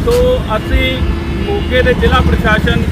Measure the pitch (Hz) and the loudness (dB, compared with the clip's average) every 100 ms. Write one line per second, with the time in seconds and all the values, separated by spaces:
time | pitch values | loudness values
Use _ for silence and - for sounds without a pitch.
0 | 466 480 254 494 - 214 - 262 262 254 | 0 2 2 0 -2 -4 0 0 0 -2
1 | - - - - 403 403 - 254 254 240 | -2 -4 -4 -4 -4 -4 0 0 2 2
2 | 233 254 233 226 226 214 - 233 - | 2 2 2 2 2 0 0 0 -2